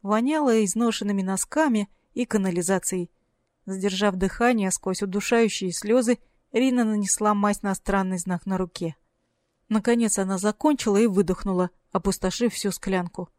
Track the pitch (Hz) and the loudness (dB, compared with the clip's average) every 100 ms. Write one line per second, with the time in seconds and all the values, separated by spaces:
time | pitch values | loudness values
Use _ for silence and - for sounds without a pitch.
0 | 196 214 247 311 285 226 208 220 233 220 | 0 0 2 2 2 2 2 0 0 0
1 | 202 196 185 190 - 302 311 220 202 _ | -2 -2 -2 -4 -2 0 2 2 -2 _
2 | _ - 247 214 190 175 170 190 - 185 | _ -6 -2 0 0 -2 0 -2 -2 -6
3 | 175 _ _ _ _ _ - 190 202 190 | -8 _ _ _ _ _ -12 -4 -4 0
4 | 208 190 190 - 240 233 190 - 190 185 | 0 0 -2 2 2 2 0 -2 -4 -4
5 | 202 196 - 233 226 - 190 170 208 240 | -2 -4 0 2 2 0 -6 -6 2 2
6 | 233 240 _ _ _ 233 262 247 220 214 | 4 -2 _ _ _ 0 2 2 0 0
7 | 196 - 208 208 208 202 202 190 - 196 | -2 0 0 2 0 0 -2 -4 0 0
8 | 185 185 175 180 - 190 185 - 165 - | 0 -4 -4 -4 -2 -4 -4 -4 -6 -8
9 | _ _ _ _ _ _ _ 220 226 233 | _ _ _ _ _ _ _ 0 2 2
10 | 226 - 190 190 208 214 311 285 - 202 | 2 0 -2 0 -2 2 0 2 2 2
11 | 233 190 175 202 202 180 180 _ _ 190 | 4 2 0 -2 -2 -2 -2 _ _ -4
12 | 196 185 185 - 240 - 202 - - 190 | -2 -2 -4 -2 -2 -2 -6 -4 -2 -2
13 | 175 - 175 | -4 -10 -14